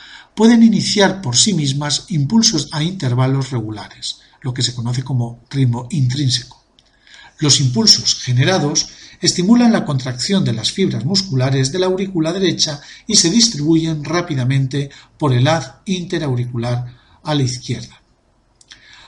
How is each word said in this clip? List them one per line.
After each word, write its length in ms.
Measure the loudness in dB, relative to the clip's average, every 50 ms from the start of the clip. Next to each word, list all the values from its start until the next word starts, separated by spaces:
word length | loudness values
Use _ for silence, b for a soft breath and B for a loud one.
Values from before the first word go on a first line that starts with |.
| B B B B B B B
pueden 280 | 4 6 6 8 8 8
iniciar 580 | 6 6 4 0 0 2 2 2 2 2 -2
por 160 | -6 -2 0
sí 160 | 2 2 2 2
mismas 520 | 0 0 0 -2 -2 -2 -4 -4 -4 -4 -4
impulsos 580 | -2 0 0 4 4 4 4 4 0 0 -4 -4 -4
a 100 | -2 -2
intervalos 680 | -2 -2 -2 -2 0 2 2 2 2 0 -2 -2 -4
regulares, 680 | -6 -6 -6 -6 -10 -12 -14 -16 -18 -14 -12 -12 -12 b b b b b
lo 120 | -10 -8 -4
que 80 | -4
se 140 | -4 -4 -4
conoce 260 | -6 -6 -4 -4 -4
como 380 | -4 -2 -2 -2 -4 -4 -8 -16 _ _
ritmo 380 | -2 0 0 2 0 -2 -6 -4
intrínseco. 760 | -2 0 0 0 0 0 0 0 -2 -2 -6 -12 -20 _ _ _ _ _ b b b b b b b b b b b -2
Los 220 | 0 2 2 2
impulsos 540 | 2 0 2 2 2 2 2 0 0 -4 -4
generados 760 | -4 -2 0 2 2 2 2 2 2 0 0 -2 -2 -4 B B B B B B B
estimulan 500 | -2 -2 0 0 0 2 2 4 4 4
la 140 | 2 2 0
contracción 580 | -2 -4 -4 -4 -6 -6 -6 -4 -2 0 0 0
de 80 | 0
las 200 | -2 -2 -4 -6
fibras 340 | -2 -2 -2 -2 -2 -2 -4
musculares 680 | -2 -2 -2 -2 -2 -2 0 0 2 2 0 0 0
de 80 | 0 0
la 60 | 0
aurícula 480 | 0 0 -2 -4 -4 -2 -2 -2 -2 -2
derecha 480 | 0 0 0 0 0 -2 -4 -4 B B B B B B
y 100 | 0 0
se 140 | 2 2 4
distribuyen 760 | 4 4 2 2 0 -2 2 2 2 2 2 0 -4 -4 -4
rápidamente 840 | -2 -2 -4 -2 -2 -2 -2 0 2 2 2 0 0 -2 -4 -6 -6 B B B B B
por 160 | _ 0 2 4
el 140 | 4 4
haz 280 | 4 2 2 -2 -6 -16 _ _
interauricular 1000 | -4 -4 -4 -4 -4 -4 -4 -2 -2 -2 -2 -4 -4 -4 -4 -4 -2 -2 -4 -4 B B B B B B B B
a 120 | -2 0
la 80 | 0 0
izquierda. 580 | 0 -2 -6 -8 -8 -8 -8 -8 -14 -18 _ _ _ _ _ _ _ _ _ _ _ _ _ -20 B B B B B B B B